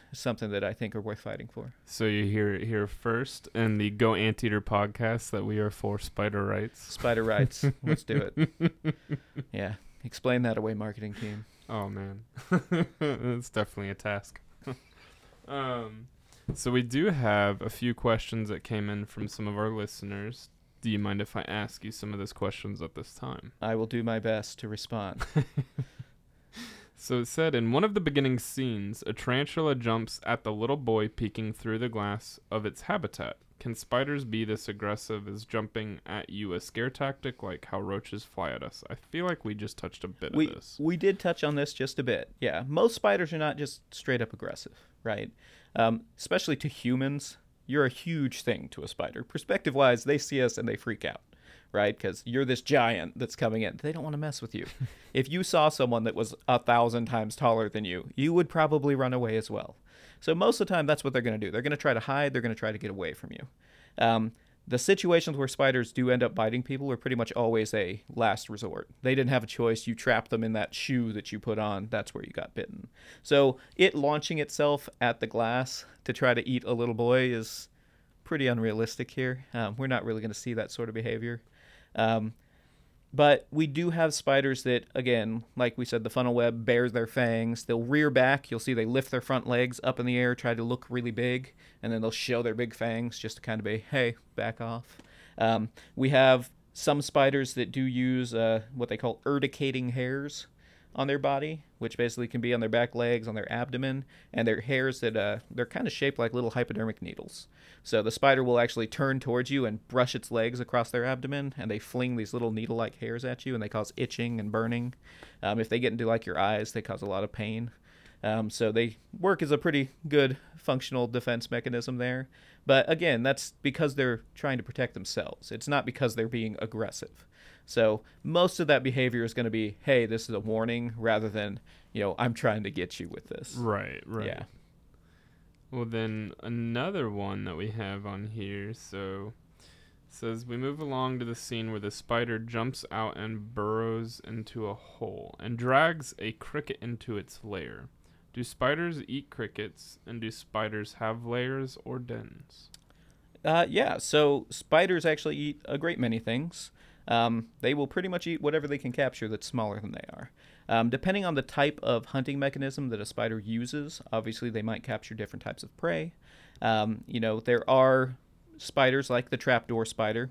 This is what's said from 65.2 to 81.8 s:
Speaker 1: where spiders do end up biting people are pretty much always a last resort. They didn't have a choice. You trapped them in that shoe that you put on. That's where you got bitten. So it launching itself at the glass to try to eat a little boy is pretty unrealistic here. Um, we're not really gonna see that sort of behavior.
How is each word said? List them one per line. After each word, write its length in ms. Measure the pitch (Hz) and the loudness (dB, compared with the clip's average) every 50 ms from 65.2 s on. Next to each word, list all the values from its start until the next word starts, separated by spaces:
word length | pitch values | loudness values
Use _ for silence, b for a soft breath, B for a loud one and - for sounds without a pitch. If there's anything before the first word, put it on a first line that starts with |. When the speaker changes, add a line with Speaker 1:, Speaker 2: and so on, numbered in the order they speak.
| 165 - 151 | 4 2 -2
Speaker 1:
where 120 | 139 139 131 | -2 -2 -2
spiders 440 | - - 143 135 131 127 120 117 | 0 4 4 4 4 4 0 0
do 200 | - - 127 123 | 0 0 2 4
end 100 | 127 123 | 4 4
up 140 | 123 117 - | 4 2 2
biting 260 | - 110 110 113 123 | 2 0 2 0 -2
people 300 | 123 - 135 135 139 139 | -2 -4 -6 -4 -4 -4
are 40 | 127 113 | -4 -4
pretty 180 | - 139 127 | -2 -2 -2
much 160 | 120 117 - | 0 -2 -2
always 420 | - - 120 113 113 113 110 107 - | 0 0 2 2 4 2 2 2 0
a 300 | 110 98 87 95 107 - - - | 0 0 -2 -4 -8 -12 -10 -2
last 380 | - 117 110 98 - - - | 2 2 2 2 2 -2 -8
resort. 360 | 110 107 117 101 - - - - - - | -10 -8 -8 -8 -8 -8 -10 -12 -12 -4
They 140 | - 127 131 | 0 2 2
didn't 160 | 135 135 123 | 2 4 4
have 120 | 135 127 110 | 2 2 0
a 40 | 113 | -2
choice. 400 | - - 117 117 113 113 - - | -2 0 2 2 2 2 0 -4
You 80 | 117 | -6
trapped 340 | - - - 120 110 - - | -2 2 2 4 4 2 0
them 140 | - 113 113 | 0 0 0
in 100 | 113 110 | 0 0
that 220 | 107 104 - - | 0 -2 -4 -4
shoe 360 | - - - 139 123 120 113 107 | -6 -4 -2 0 0 0 0 -2
that 180 | 104 101 - | -4 -6 -6
you 80 | - 107 | -8 -6
put 180 | - - 107 107 | -4 -4 -2 -2
on. 300 | 107 104 104 98 98 110 | -2 -2 -2 -4 -4 -4
That's 240 | - 107 98 - - | -4 -4 -4 -6 -8
where 100 | - - | -12 -12
you 80 | - | -8
got 220 | - - - - - | -8 -8 -8 -6 -6
bitten. 340 | - - - - - - - B B B B B B - | -8 -8 -8 -10 -14 -16 -16 B B B B B B -2
So 340 | - 143 143 139 135 131 131 B B B | 4 6 8 8 8 6 2 B B B
it 200 | - 185 190 - | 6 6 6 6
launching 420 | 151 139 139 151 151 147 - 165 156 | 4 2 2 2 0 -2 -2 -2 -2
itself 520 | 147 143 - - 156 147 147 139 - - - _ | -4 -2 0 2 2 2 2 2 -2 -8 -4 _
at 180 | - 120 117 - | 0 0 2 0
the 40 | - 110 | -4 -2
glass 580 | - 110 117 113 117 127 131 127 - - B B B B - | 0 0 0 2 2 0 -2 -2 -6 -10 B B B B -6
to 100 | - 123 | -6 -2
try 220 | - 135 127 120 | 2 4 4 4
to 120 | 117 117 - | 4 2 0
eat 160 | 131 123 - | -2 -2 0
a 80 | - 120 | 0 0
little 200 | 117 120 120 117 | 0 0 0 0
boy 380 | 110 120 120 123 131 127 127 | 2 4 4 6 6 4 4
is 360 | 123 113 113 113 - - - - b b b b b b b b b b _ | 0 -2 -4 -6 -10 -12 -14 -16 b b b b b b b b b b _
pretty 220 | - 170 151 139 | -4 -2 0 2
unrealistic 640 | 127 120 117 113 113 104 110 113 110 - - 120 - | 2 2 2 2 2 2 2 0 -2 -2 -6 -8 -6
here. 360 | - - 131 127 127 127 131 - - | -4 -4 -2 -2 -4 -6 -8 -8 -4
Um, 180 | 123 113 104 104 | -4 -2 -2 -2
we're 120 | 117 135 135 | -4 -2 0
not 180 | 127 117 104 | 0 0 0
really 160 | 117 113 110 | -2 -2 -4
gonna 140 | 107 113 104 | -4 -6 -8
see 180 | - - 127 120 | -8 -6 -4 -2
that 160 | 110 107 107 | -2 -4 -4
sort 180 | - - 120 113 | -6 -6 -6 -6
of 40 | 110 | -6
behavior. 480 | 113 113 117 117 113 113 120 117 117 - b b b b b b b | -4 -4 -4 -4 -4 -4 -6 -8 -8 -12 b b b b b b b